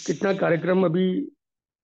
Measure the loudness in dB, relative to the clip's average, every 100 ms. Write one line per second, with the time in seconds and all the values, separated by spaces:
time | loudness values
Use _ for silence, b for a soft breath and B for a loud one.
0 | -8 -2 -2 0 0 0 2 2 2 2
1 | 0 -2 -6 _ _ _ _ _